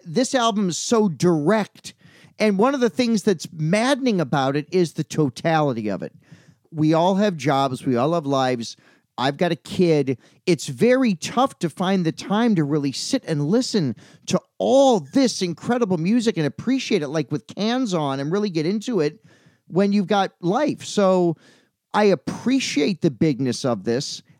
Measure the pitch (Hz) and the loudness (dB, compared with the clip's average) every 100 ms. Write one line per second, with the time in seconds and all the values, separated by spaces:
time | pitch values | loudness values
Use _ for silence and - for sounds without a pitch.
0 | 180 156 254 262 226 214 190 151 - 233 | -4 -2 0 2 0 0 -2 -2 -2 2
1 | 214 143 175 160 147 220 196 _ - - | 2 2 2 2 2 0 -2 _ -20 -20
2 | _ - - - 214 190 240 285 240 - | _ -20 -14 -2 0 2 2 2 0 0
3 | 247 226 214 175 - 160 156 208 247 285 | 0 0 0 -2 -4 -6 0 2 2 0
4 | 262 196 139 147 135 139 - 185 170 - | 0 0 0 0 0 -2 -2 0 0 -2
5 | 156 - 147 - 170 160 147 117 107 95 | -6 -2 -2 -2 0 2 2 -2 -4 -4
6 | 71 - _ - _ _ _ 160 156 160 | -8 -14 _ -20 _ _ _ -2 2 2
7 | 175 190 214 165 131 135 139 127 - 120 | 2 2 0 0 0 0 0 -2 -2 0
8 | 139 170 143 135 131 127 113 - _ _ | 0 0 -2 0 0 -2 -6 -14 _ _
9 | _ - 127 143 175 165 - - 175 151 | _ -4 -2 0 -2 -2 -6 0 2 2
10 | 135 131 _ _ - 170 - 120 220 254 | 0 -4 _ _ -2 -2 -2 0 2 4
11 | 254 180 - - 262 - 170 - 185 196 | 2 -2 -4 -2 -2 -2 -6 -2 0 0
12 | 160 - - 202 240 190 143 151 143 123 | 0 -4 -2 0 2 2 0 0 -2 -4
13 | - 277 - 151 147 226 254 220 139 110 | -4 -4 -2 -2 0 0 0 0 -2 -4
14 | - - - 180 - - 202 262 269 226 | -12 -18 -4 -4 -4 -4 2 4 6 4
15 | 139 277 254 - 180 165 - 240 226 180 | 0 0 2 0 -6 -4 -4 -2 0 0
16 | 165 240 226 208 147 - - 269 - 202 | 0 0 0 0 -2 -4 -2 -2 0 -2
17 | 135 160 151 151 - - 208 247 254 175 | 0 -4 -4 -6 -8 -6 -4 -2 -2 -2
18 | 147 135 143 196 214 165 156 214 208 220 | -2 -4 -2 -2 -2 -2 -2 -2 -2 0
19 | 147 156 _ _ _ _ - 160 202 202 | 0 -4 _ _ _ _ -6 0 2 2
20 | 180 208 190 _ 170 226 302 - - - | 2 0 0 _ -2 0 0 -4 -6 0
21 | 196 185 175 156 _ _ _ _ _ 196 | 2 4 2 -2 _ _ _ _ _ 2
22 | 214 180 - - 226 262 - - 269 175 | 2 2 -2 -6 -2 -2 0 -2 -2 0
23 | 175 123 165 120 131 110 131 113 92 120 | -2 2 0 0 -2 -2 -2 -2 -2 -2
24 | - - - _ | -4 -12 -16 _